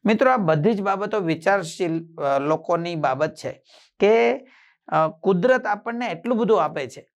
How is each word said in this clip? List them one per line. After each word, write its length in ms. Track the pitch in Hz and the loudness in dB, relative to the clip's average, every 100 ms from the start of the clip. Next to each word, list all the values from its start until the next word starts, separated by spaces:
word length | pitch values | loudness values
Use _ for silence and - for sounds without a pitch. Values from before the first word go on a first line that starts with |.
મિત્રો, 260 | - 220 262 | 0 2 4
આ 60 | 254 | 4
બધી 360 | 165 156 175 | 2 2 2
જ 80 | 208 | 2
બાબતો 380 | 196 190 208 214 | -2 -2 -2 -2
વિચારશીલ, 960 | 165 160 180 196 160 - 175 165 165 | -2 -2 0 0 -2 -6 -4 -4 -8
અ, 220 | - 143 139 | -6 -2 0
લોકોની 580 | 143 156 - 170 175 | 0 -2 0 -2 -2
બાબત 380 | 165 143 131 156 | -4 -2 -2 -4
છે 300 | - 127 - _ - _ _ | -4 -12 -14 _ -20 _ _
કે, 380 | 196 226 240 262 - _ _ _ - | 4 4 2 0 -10 _ _ _ -4
અ, 200 | 156 160 | 0 0
કુદરત 580 | 160 185 185 247 254 | 0 0 2 2 2
આપણને 420 | 247 208 233 233 240 | 0 -6 -6 -8 -8
એટલું 300 | 165 233 226 | -6 -4 -2
બધું 260 | 214 208 | 2 2
આપે 240 | 151 156 131 | 2 -4 -10
છે 260 | - _ | -14 _